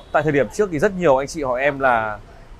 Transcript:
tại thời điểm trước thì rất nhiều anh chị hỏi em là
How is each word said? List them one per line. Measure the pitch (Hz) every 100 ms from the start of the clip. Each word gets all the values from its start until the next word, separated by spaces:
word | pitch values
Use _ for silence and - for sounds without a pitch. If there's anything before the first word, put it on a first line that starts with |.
| -
tại | 160
thời | 151
điểm | 139 117
trước | - 208
thì | 151
rất | 208
nhiều | 185 165 131
anh | 139
chị | 165
hỏi | 131 123
em | 143 139
là | 135 117 110 104 - - -